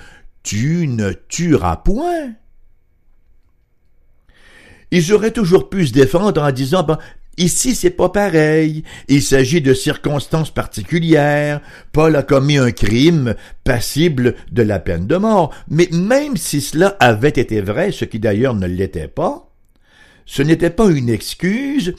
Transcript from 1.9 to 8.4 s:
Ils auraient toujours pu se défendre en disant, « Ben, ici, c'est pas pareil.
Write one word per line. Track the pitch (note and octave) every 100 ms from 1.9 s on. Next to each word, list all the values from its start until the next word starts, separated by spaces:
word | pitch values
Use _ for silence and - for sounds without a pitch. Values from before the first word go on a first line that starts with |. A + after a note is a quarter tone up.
| G#3+ F4 E4+ C4+ A3 _ _ - _ _ _ _ _ _ _ _ _ _ _ _ _ _ _ _ _ - - - - -
Ils | F3+ D#3+
auraient | G#3+ A3
toujours | A3+ F3 F#3+ -
pu | G3 D3+
se |
défendre | B2 C3 E3+ G#3 D#3
en | D3
disant, « | C3 C3 F#3 D#3
Ben, | D#3 - - - -
ici, | F3 - C4
c'est | A#3 -
pas | - F3+
pareil. | G3+ G3+ D#3+